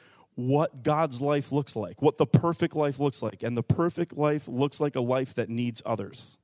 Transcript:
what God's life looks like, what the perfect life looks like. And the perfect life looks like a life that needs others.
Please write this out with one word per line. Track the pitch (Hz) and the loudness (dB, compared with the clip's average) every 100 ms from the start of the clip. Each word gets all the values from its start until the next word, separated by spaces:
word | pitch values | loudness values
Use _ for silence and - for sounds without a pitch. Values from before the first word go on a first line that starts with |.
| - _ _ - | -20 _ _ -6
what | 123 143 160 139 | 0 2 2 -2
God's | 123 151 160 120 | 0 2 2 0
life | 143 147 - | 0 0 0
looks | 139 139 113 | -2 -2 -6
like, | 90 - | -8 2
what | 147 - | 2 4
the | 147 | 4
perfect | - 170 165 170 156 | 6 4 2 0 2
life | 143 131 | 0 2
looks | 143 - | 0 0
like. | 110 101 | -6 -4
And | 113 120 | -4 -2
the | |
perfect | - - 170 - 170 - | 0 2 2 0 -6 0
life | 147 151 - | 0 0 -4
looks | 123 143 - | -2 -2 0
like | 147 135 | -2 0
a | |
life | 120 131 123 - | 0 0 -2 -4
that | 110 | -4
needs | 117 120 113 - | -2 -4 -4 -4
others. | 110 98 - - - | -4 -4 -10 -14 -16